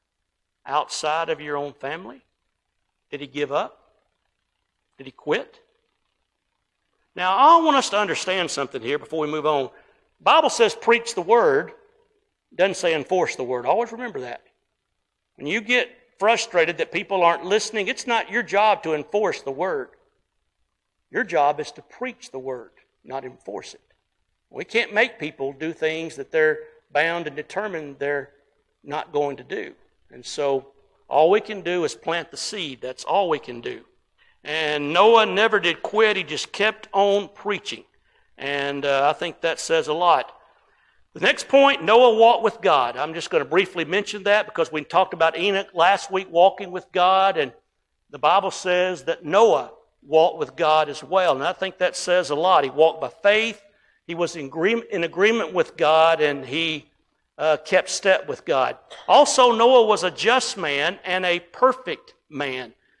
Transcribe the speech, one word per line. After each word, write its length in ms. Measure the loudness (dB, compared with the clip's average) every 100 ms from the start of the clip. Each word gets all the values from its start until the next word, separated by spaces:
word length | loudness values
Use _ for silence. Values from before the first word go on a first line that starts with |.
| _ _ _ _ _ _
outside 640 | -6 -4 -4 -6 -4 -4 -4
of 140 | -6
your 160 | -6 -6
own 160 | -8
family? 500 | -10 -10 -10 -14 -20 _ _ _ _ _ _ _ _ _
Did 100 | -14
he 60 | -12
give 260 | -6 -4
up? 400 | -4 -6 -10 _ _ _ _ _ _ _ _ _ _ _ -20
Did 100 | -20
he 60 |
quit? 480 | -10 -4 -4 -4 _ _ _ _ _ _ _ _ _ _ _ _ _ _ _ _ -6
Now, 200 | -2 4
I 280 | 6 6
want 120 | 4 2
us 140 | 0
to 60 | -2
understand 540 | -2 -4 -4 -4 -4
something 320 | -6 -6 -8
here 160 | -6 -6
before 220 | -6 -6
we 80 | -6
move 180 | -4 -2
on. 200 | -2 -4 -10 _ _ _ _
The 60 |
Bible 260 | 2 4 4
says, 240 | 2 0
"Preach 400 | 2 0 0 0
the 80 | -6
word." 500 | 2 4 4 2 -2 -12 _ _ _ _ _ _ _
It 60 | -2
doesn't 180 | -2
say, 180 | 0 -2
"Enforce 440 | -2 -2 -2 -2 -4
the 80 |
word." 220 | -6 -4 0
Always 260 | 0 -2
remember 280 | -8 -12 -12
that. 200 | -12 -14 _ _ _ _ _ _ _ _ _ -14
When 100 | -8
you 140 | -6
get 360 | -2 -2 -2 -10 _ _
frustrated 600 | 0 0 0 0 0 -2
that 120 | -6
people 320 | -6 -4 2
aren't 220 | 2 2
listening, 420 | 0 -2 -2 -6 -6
it's 220 | -6 -4
not 240 | -4 -2
your 100 | -6
job 400 | -2 2 2 2
to 120 | -2
enforce 480 | -6 -4 -2 -2 -4
the 100 | -8
word. 380 | -6 -4 -4 -8 _ _ _ _ _ _ _ _ _ _ _ _
Your 140 | -6
job 380 | -2 0 0 0
is 100 | -8
to 100 | -16
preach 500 | -20 -12 -12 -12 -16
the 80 | -12
word, 320 | -10 -10 -14 _ _ _
not 200 | -14 -12
enforce 500 | -12 -16 -14 -14 -14
it. 200 | -20 _ _ _ _ _ _ _
We 140 | -16
can't 280 | -6 -4 -2
make 280 | 0 -2 -4
people 320 | -12 -8 -8
do 200 | -8 -10
things 440 | -4 -4 -4 -8 -12
that 160 | -4
they're 320 | 0 0 0 -8 _ _
bound 380 | -2 -2 -2 -8
and 80 | -12
determined 640 | -10 -8 -8 -8 -12 -8
they're 300 | -6 -6 -8 _ _ _ _ _
not 300 | -10 -10 -6
going 240 | -4 -4 -6
to 80 |
do. 300 | -10 -12 -12 -16 _ _ _
And 160 | -20 -12
so 460 | -4 -2 -2 -4 _ _ _ _
all 220 | 2 4
we 100 | 2
can 200 | -2 -8
do 240 | -6 -4
is 100 | -4
plant 380 | -6 -6 -6 -8
the 40 | -12
seed. 440 | -10 -10 -10 -10
That's 240 | -14 -12
all 240 | -2 -2 0
we 100 | -2
can 220 | -6 -12
do. 240 | -12 -12 -16 _ _ _ _ _ -8
And 460 | -4 -2 -2 0
Noah 320 | 4 6 6
never 340 | 4 2 2 2
did 240 | 0 -2
quit. 360 | -4 2 2 2
He 40 |
just 300 | -4 -8 -8
kept 340 | -2 -2 -2 -4
on 360 | 0 2 2 -2
preaching. 560 | -8 -6 -6 -8 -14 -16 _ _ _ _ -12
And, 480 | -6 -4 -4 -4
uh, 240 | -2 2 2
I 60 | 0
think 220 | -6 -6
that 180 | -4 -4
says 300 | -2 -2 0
a 60 |
lot. 440 | 0 4 2 0 -12 _ _ _ _ _ _ _
The 60 | -2
next 280 | 0 0 2
point, 340 | 4 6 4
Noah 320 | 4 6 8
walked 280 | 8 6 6
with 180 | 0 0
God. 380 | 2 2 2 -2
I'm 160 | -6
just 160 | -8 -4
gonna 160 | -2 0
briefly 400 | 0 0 -4 -4
mention 380 | -4 -4 -6
that 200 | 0 0
because 260 | 0 -4 -4
we 140 | -4
talked 300 | -2 0 0
about 240 | 2 0 0
Enoch 320 | -2 -2 -4
last 380 | 2 2 2 -2
week 180 | -6 -2
walking 420 | 4 4 4 -8
with 200 | -12 -6
God, 460 | 0 2 4 2 0
and 160 | -4 -8 _ _ _ _ _
the 80 | -2
Bible 320 | 2 2 0
says 540 | -4 -2 0 0 -4
that 200 | -6 -8
Noah 480 | -2 4 4 4 -2 -14 _ _
walked 340 | 0 2 2 0
with 200 | -8 -2
God 340 | 2 2 0
as 120 | -6
well. 320 | -4 0 2
And 100 | 0
I 100 | -2
think 240 | -4 -8 -2
that 180 | -4 -2
says 320 | 0 0 0
a 60 |
lot. 300 | 0 4 4
He 60 | 2
walked 300 | 2 2 2
by 80 | -8
faith. 540 | 0 2 2 0 -8 _ _ _ _ -12
He 80 |
was 220 | -4 -4 -6
in 100 | -10
agree-, 380 | -2 0 0 -4
in 140 | -4
agreement 480 | -4 0 2 2 -2
with 240 | -2 -2 0
God, 440 | 4 6 4 4
and 240 | 0 -2
he, 460 | -6 -6 -4 -6 -12 _ _ _ _ -4
uh, 180 | 0 0
kept 320 | 0 0 0
step 400 | -2 0 0 -2
with 160 | -8
God. 320 | -4 0 -2 -4 _ -12 4
Also, 440 | 6 6 4 4
Noah 340 | 6 6 6 6
was 180 | 2
a 60 | 0
just 460 | -2 0 0 0 -6
man 420 | -4 -2 -2 -4
and 200 | -6 -2
a 160 | -2 -2
perfect 760 | -6 2 2 2 -6 -12 _ _ _
man. 460 | -8 -8 -8 -12 -18 _ _